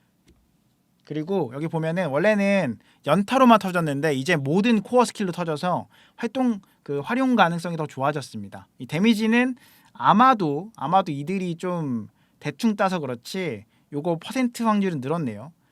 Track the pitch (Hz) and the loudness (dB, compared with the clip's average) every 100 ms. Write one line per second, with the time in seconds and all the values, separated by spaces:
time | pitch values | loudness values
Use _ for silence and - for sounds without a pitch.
0 | _ _ _ _ _ _ _ _ _ _ | _ _ _ _ _ _ _ _ _ _
1 | - 151 156 196 131 135 160 160 160 170 | -10 -8 -4 -2 -2 -6 -6 -4 -2 -2
2 | 170 139 202 214 196 196 143 107 _ _ | -2 2 2 4 2 2 0 -4 _ _
3 | - 170 202 262 254 220 190 180 160 139 | 0 2 2 4 6 6 4 -2 0 0
4 | 156 135 139 170 135 180 233 220 196 247 | 0 0 0 0 2 2 2 2 2 2
5 | 226 - 190 175 170 151 180 156 - _ | 2 0 -6 -4 -4 -2 -2 -2 -4 _
6 | _ - 233 262 254 202 _ _ - 143 | _ -8 -6 0 0 -2 _ _ -8 -6
7 | 143 240 262 233 175 170 175 165 151 - | -2 0 2 4 4 2 -6 -6 -6 -2
8 | 139 147 127 110 98 98 - - 127 151 | -2 -2 -6 -10 -12 -16 -20 -18 -6 0
9 | 220 214 220 233 262 247 _ _ _ - | 2 2 2 2 0 -4 _ _ _ -2
10 | 127 190 254 240 160 143 208 - 135 190 | 4 6 6 4 0 -4 -8 -8 0 0
11 | 180 139 143 190 180 165 185 175 147 117 | 0 -6 -6 -6 -4 -6 -6 -4 -4 -6
12 | 104 _ _ _ 151 - 226 202 196 180 | -8 _ _ _ -10 -2 -2 0 0 -2
13 | 139 120 - 190 175 104 - _ - 143 | -6 -10 -8 -6 -6 -8 -12 _ -10 -6
14 | 170 165 - 262 240 240 226 208 190 156 | -4 -4 -4 -4 -4 -2 0 2 0 -2
15 | 127 170 139 104 139 _ _ | -4 -4 -4 -8 -14 _ _